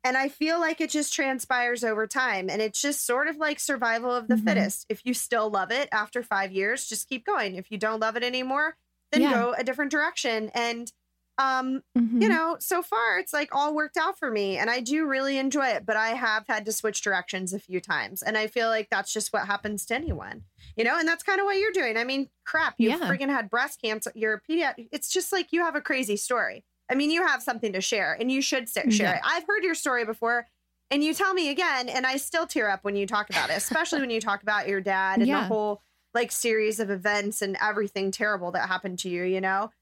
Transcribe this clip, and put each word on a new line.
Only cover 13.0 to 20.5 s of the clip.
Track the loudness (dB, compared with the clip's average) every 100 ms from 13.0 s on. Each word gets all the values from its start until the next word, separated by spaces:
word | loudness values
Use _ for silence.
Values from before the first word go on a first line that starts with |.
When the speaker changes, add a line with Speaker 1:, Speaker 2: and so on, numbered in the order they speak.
| 2 0
Speaker 1:
it's, | 0
like, | -4 -2
all | 0 0
worked | 0 -2 0
out | -2 -2
for | -4
me | -2 -2 0
and | 0
I | 0
do | 0 0 2
really | 0 0 0
enjoy | 0 0 0
it, | 0
but | 0 0
I | 0
have | 0 0 0 0
had | -4
to | -2
switch | -2 -2 -2
directions | 0 -2 -2 -6 -4
a | -6
few | -4 -6
times. | -2 -2 -2 -4
And | -2 -2
I | -2
feel | 0 0
like | 0 0
that's | -4 -2
just | -4 -2
what | -2 -2
happens | -4 -4 -6 -4
to |
anyone, | -4 -2 -8 -8 -16 -18